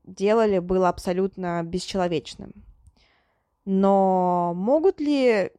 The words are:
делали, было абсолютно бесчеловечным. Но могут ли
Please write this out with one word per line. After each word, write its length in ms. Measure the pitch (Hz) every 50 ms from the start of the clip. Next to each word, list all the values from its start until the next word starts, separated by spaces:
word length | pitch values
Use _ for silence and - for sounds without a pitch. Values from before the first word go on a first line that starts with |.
| _
делали, 540 | - 185 - 190 208 214 226 220 214 196 185
было 280 | 175 180 185 185 185
абсолютно 720 | 175 175 - - 190 180 180 190 190 - 185 185 175 170 170 170
бесчеловечным. 920 | 165 175 180 - - - 190 180 175 170 151 - - - - - - - - - - - _ _ - _ _ _ _ _ _ _ _ _ _ _ _ _ _ -
Но 880 | 196 190 190 196 196 196 196 190 190 185 185 180 180 180 175 175 175 170
могут 460 | 180 190 233 277 320 311 392 - -
ли 540 | 294 294 294 269 254 240 226 202 - - _